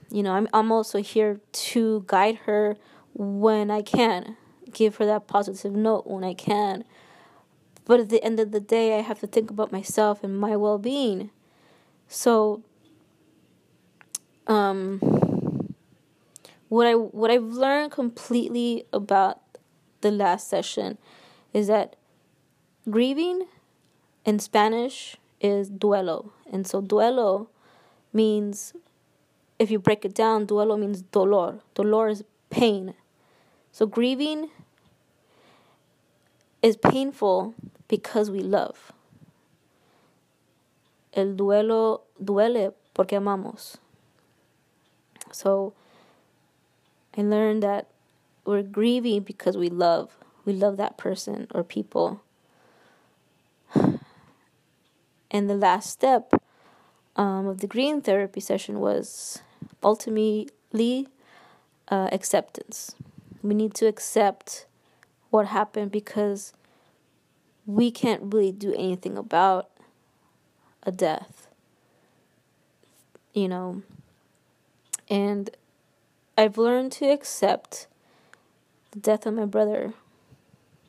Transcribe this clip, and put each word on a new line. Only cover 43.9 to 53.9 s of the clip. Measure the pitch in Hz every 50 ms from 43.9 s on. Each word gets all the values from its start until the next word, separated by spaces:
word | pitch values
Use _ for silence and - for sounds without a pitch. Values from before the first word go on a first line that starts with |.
| _ _ _ _ _ _ _ _ _ _ _ _ _ _ _ _ _ _ _ _ _ _ _ _ _ - - -
So | - - - 196 196 196 196 190 - _ _ _ _ _ _ _ _ _ _ _ _ _ _ _ _ _ _ _ _ _ _ _ _ _ _ _ -
I | 208
learned | 208 208 208 214 220 214 214 220
that | 202 202 202 202 - - _ _ _ _ _ _ _ _ _ _ -
we're | 196 202 202
grieving | 202 196 208 208 220 240 240 254 233 240 208 208
because | 196 - - - - 180 196
we | 190 175 175
love. | 175 175 175 170 170 160 151 - _ - - _ _ _ -
We | 202 196
love | 190 202 208 196 196
that | 202 - - -
person | - 190 185 185 - - - - - - -
or | -
people. | 170 - - 214 202 - - - 170 170 190 208 _ _ _ _ _ _ _ _ _ _ _ _ _ _ _ _ _ _ _ _ _ _ _ _ _ _ _ _ _ - - - - -